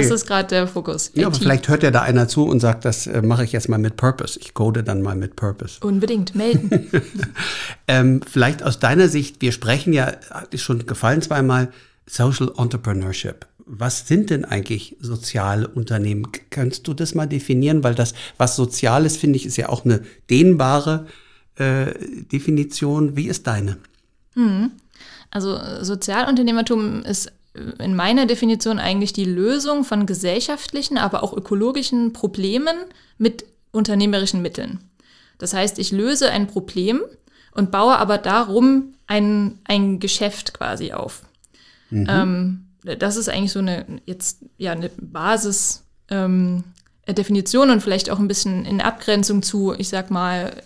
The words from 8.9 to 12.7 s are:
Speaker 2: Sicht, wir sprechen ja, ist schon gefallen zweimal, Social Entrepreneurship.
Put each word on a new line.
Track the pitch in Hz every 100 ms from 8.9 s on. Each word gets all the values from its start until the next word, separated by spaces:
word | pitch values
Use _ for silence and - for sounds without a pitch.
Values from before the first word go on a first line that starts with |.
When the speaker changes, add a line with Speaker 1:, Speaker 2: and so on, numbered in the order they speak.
| 151 185
Speaker 2:
Sicht, | 147 143 -
wir | 127
sprechen | 117 113 139 175
ja, | 151 131 - - - -
ist | -
schon | - 120 117
gefallen | 120 113 147
zweimal, | 160 147 135 127 127 - - _ -
Social | - 123 139 131 -
Entrepreneurship. | 120